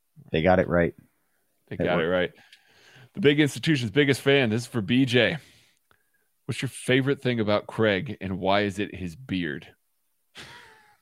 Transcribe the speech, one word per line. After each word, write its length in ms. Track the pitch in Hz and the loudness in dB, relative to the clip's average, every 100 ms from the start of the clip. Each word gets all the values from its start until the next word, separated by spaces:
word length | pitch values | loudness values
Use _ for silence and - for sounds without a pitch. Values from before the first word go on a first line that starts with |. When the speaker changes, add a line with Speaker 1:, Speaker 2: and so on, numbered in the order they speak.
| _ _ - | _ _ -6
Speaker 1:
They 100 | 80 | 0
got 160 | 82 90 | 4 2
it 80 | - | 2
right. 260 | 87 82 - _ _ _ _ _ _ - | 2 0 -2 _ _ _ _ _ _ -18
Speaker 2:
They 60 | 92 | -6
Speaker 1:
It 40 | |
Speaker 2:
got 200 | 87 87 | -2 0
it 80 | 82 | 0
Speaker 1:
worked. 40 | 90 87 _ | 0 -2 _
Speaker 2:
right. 80 | _ - _ _ - - - - | _ -20 _ _ -20 -20 -18 0
The 60 | |
big 180 | 139 147 | 2 4
institution's 520 | 147 123 165 143 117 | 0 0 -2 0 0
biggest 300 | 139 139 127 | 0 2 2
fan. 280 | 139 139 120 | 2 2 2
This 100 | 113 | 0
is 40 | 120 | -2
for 140 | 120 | -6
B 240 | 98 123 131 | 0 2 4
J. 320 | 123 104 151 - _ _ _ _ _ _ _ _ _ - | 4 2 0 -10 _ _ _ _ _ _ _ _ _ -10
What's 160 | 120 | -8
your 80 | 131 | -8
favorite 520 | - - 131 135 135 | -10 0 0 2 -2
thing 180 | 127 117 | -2 -2
about 280 | 104 104 - | 0 0 -2
Craig, 500 | - 110 95 87 98 | 0 2 2 -2 -10
and 180 | 95 92 | -8 -4
why 220 | 92 101 | 0 2
is 160 | 104 95 | 0 -2
it 140 | 101 | -6
his 220 | 98 92 80 | -6 -12 -12
beard? 520 | 131 95 80 71 - _ _ _ _ _ _ - | -6 -4 -4 -6 -12 _ _ _ _ _ _ -20
<laughs> 80 | - - - - 427 _ | -20 -20 -20 -20 _ _